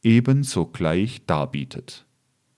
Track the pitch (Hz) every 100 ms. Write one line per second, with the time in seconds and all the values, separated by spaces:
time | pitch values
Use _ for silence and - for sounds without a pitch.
0 | 113 117 123 139 135 - 80 - 82 85
1 | 110 - - 78 69 73 67 - - -
2 | _ _ _ _ _